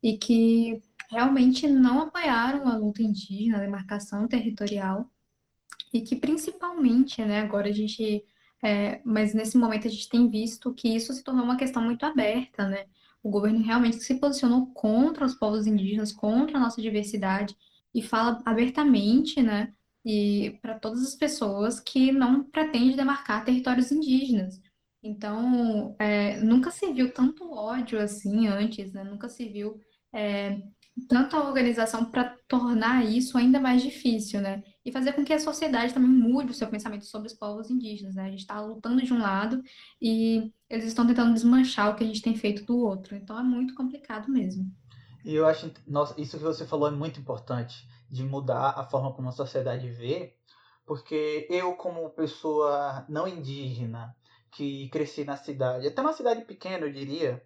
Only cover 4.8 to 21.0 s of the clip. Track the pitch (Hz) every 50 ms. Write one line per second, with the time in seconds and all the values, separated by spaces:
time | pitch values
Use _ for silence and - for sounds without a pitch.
4.8 | 190 190 190 202 247 - _ _ _ _ _ _ _ _ _ _ _ _ - _
5.8 | - _ - 233 226 - 254 - - 254 311 311 - - - - - 349 349 339
6.8 | 285 240 226 254 269 277 - - 220 214 208 208 214 208 208 202 202 208 208 208
7.8 | 214 214 - - 220 214 208 208 208 _ _ _ _ _ _ _ - 214 208 202
8.8 | 202 208 - - - 240 214 214 214 208 220 220 220 220 - 247 233 220 214 214
9.8 | 214 233 208 - - - - 233 247 226 208 214 220 226 - - - 254 247 -
10.8 | - 233 220 226 226 - 262 - - - 262 254 240 240 254 254 269 254 - 247
11.8 | 226 233 240 233 - 302 302 269 220 208 214 247 254 - _ - 202 196 196 196
12.8 | 196 _ _ _ _ _ _ _ _ 214 202 208 202 214 220 226 220 220 226 247
13.8 | 240 233 226 - - - 262 262 - 285 269 - 269 240 240 254 254 - - -
14.8 | - 214 220 233 269 311 302 - 285 254 - - 226 214 214 220 208 214 214 202
15.8 | 190 190 208 214 214 208 - - - 208 220 247 294 311 302 277 247 233 233 -
16.8 | 214 226 214 208 202 208 226 208 190 190 190 196 208 202 - _ _ _ _ _
17.8 | _ _ _ 240 220 - - 226 226 240 226 233 - 226 226 226 240 254 - 311
18.8 | 302 294 247 208 202 208 233 277 311 - - 285 247 220 208 202 214 - - _
19.8 | _ _ _ _ _ 226 214 208 208 208 202 202 202 - - - - 226 226 220
20.8 | - 220 220 240